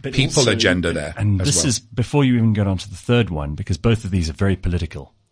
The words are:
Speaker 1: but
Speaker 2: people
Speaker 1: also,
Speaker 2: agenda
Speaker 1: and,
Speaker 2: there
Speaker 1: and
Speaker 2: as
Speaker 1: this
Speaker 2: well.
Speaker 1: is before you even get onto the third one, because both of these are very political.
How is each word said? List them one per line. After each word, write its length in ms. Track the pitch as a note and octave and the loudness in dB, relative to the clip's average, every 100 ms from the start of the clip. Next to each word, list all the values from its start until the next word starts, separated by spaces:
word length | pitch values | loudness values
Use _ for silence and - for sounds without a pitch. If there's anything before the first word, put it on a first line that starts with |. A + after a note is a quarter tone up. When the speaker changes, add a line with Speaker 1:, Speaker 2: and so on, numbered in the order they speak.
Speaker 1:
but 100 | C3+ | -6
Speaker 2:
people 280 | C3+ C3+ D3+ | 0 0 2
Speaker 1:
also, 100 | A#2+ | 2
Speaker 2:
agenda 380 | G#2 G2 F2+ E2+ | 2 2 2 0
Speaker 1:
and, 80 | D#2+ | -2
Speaker 2:
there 160 | D2 E2 | -6 -2
Speaker 1:
and 240 | G#2 G2 | 0 0
Speaker 2:
as 60 | F#2+ | 0
Speaker 1:
this 80 | C#3+ | 0
Speaker 2:
well. 100 | C#3+ | 0
Speaker 1:
is 120 | A2 | -2
before 440 | - - A2+ D3 C3 | -6 -6 -2 2 4
you 100 | A#2+ | 4
even 180 | A2+ | 4
get 140 | G#2 G2 | 2 0
onto 200 | F#2+ - | -2 -6
the 60 | - | -8
third 320 | - A#2+ F#2+ | 0 2 2
one, 240 | D#2 D2 D2+ | -2 -6 -6
because 220 | F#2+ E2+ | -4 -2
both 260 | A#2 A2 G2 | 0 0 0
of 60 | |
these 180 | F#2 D#2+ | -2 -2
are 40 | |
very 220 | D2 G2 F#2 | -2 -2 0
political. 560 | - F2 E2 D2 C2+ _ _ | -2 -2 -4 -10 -16 _ _